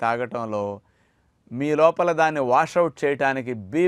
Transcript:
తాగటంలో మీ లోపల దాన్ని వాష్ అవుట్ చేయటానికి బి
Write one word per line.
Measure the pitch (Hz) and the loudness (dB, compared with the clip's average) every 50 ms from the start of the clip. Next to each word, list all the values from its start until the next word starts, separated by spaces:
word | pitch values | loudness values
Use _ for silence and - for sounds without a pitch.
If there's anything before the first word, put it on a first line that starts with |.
| - | -2
తాగటంలో | 113 117 120 127 113 117 120 117 110 107 104 101 101 101 101 _ _ _ _ _ _ _ _ _ _ _ _ _ - | -2 -2 -2 -4 -6 -8 -8 -8 -6 -6 -6 -6 -6 -8 -10 _ _ _ _ _ _ _ _ _ _ _ _ _ -12
మీ | 113 123 143 151 151 147 156 | -8 -6 -4 -2 2 4 4
లోపల | 165 165 - 175 175 165 156 160 | 4 4 2 0 0 2 2 2
దాన్ని | 156 156 147 135 143 156 | 0 0 0 0 2 2
వాష్ | 151 160 160 - 175 175 | 2 2 2 2 0 0
అవుట్ | 160 131 - - | 0 0 -2 -2
చేయటానికి | 143 143 123 143 135 135 135 123 120 127 110 101 92 107 | -2 0 0 0 0 0 -2 -4 -8 -8 -10 -8 -6 -2
బి | 156 175 | 0 2